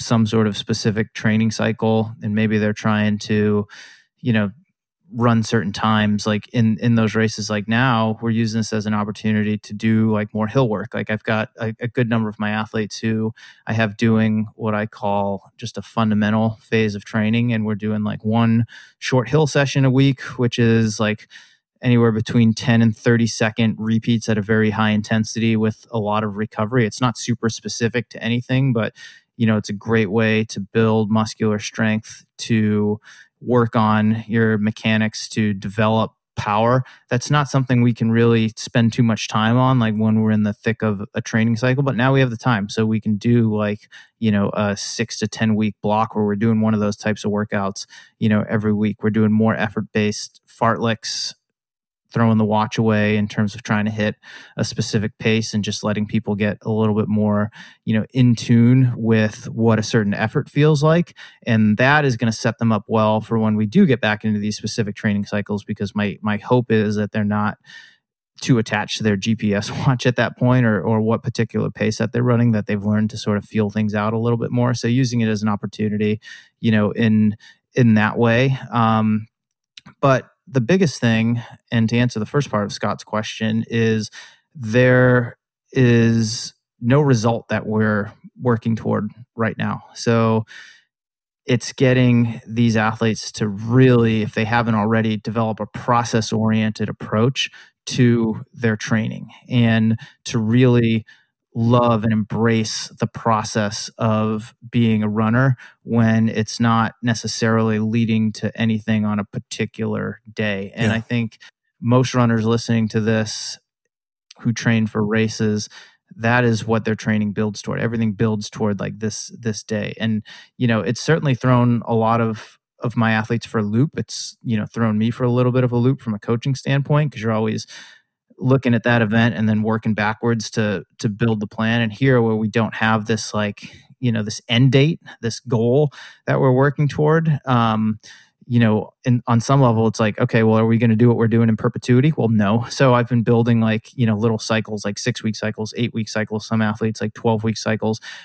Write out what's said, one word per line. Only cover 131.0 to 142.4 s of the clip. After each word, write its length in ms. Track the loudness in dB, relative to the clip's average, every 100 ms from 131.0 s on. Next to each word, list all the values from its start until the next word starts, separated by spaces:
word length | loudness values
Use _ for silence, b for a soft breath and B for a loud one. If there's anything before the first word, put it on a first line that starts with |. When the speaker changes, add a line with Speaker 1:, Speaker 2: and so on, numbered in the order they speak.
| -6
Speaker 1:
build 300 | -2 0 0
the 80 | -4
plan. 340 | -4 -2 0
And 100 | -2
here, 300 | 0 2 4
where 140 | 2 0
we 120 | -2
don't 280 | 0 -2 0
have 320 | 0 0 0
this, 260 | -4 -2
like, 420 | -4 -4 -6 -14 B B -6
you 120 | -2
know, 100 | -2
this 180 | -4 -8 -2
end 240 | 4 4
date, 280 | 6 2 0 -10 B
this 180 | -8 -8
goal 520 | -4 -2 2 2 2 B B B -4
that 120 | 0
we're 120 | 2
working 360 | 4 2 2 -2
toward, 520 | 0 2 2 2 -2 0
um, 520 | 0 2 0 0 -4 B B B B -2
you 120 | 2
know, 300 | 2 2 -2 -6
in, 180 | 0 0 2
on 140 | 0
some 180 | 4 4
level, 280 | 4 4 2
it's 120 | 2
like, 180 | -2 0
"Okay, 200 | 0 2
well, 160 | 4 4
are 80 | 4
we 120 | 2
gonna 180 | 4 4
do 140 | 4
what 80 | 4
we're 100 | 2
doing 220 | 2 2
in 80 | 2
perpetuity?" 560 | -2 -4 0 2 2 2
Well, 140 | 0
no. 360 | 2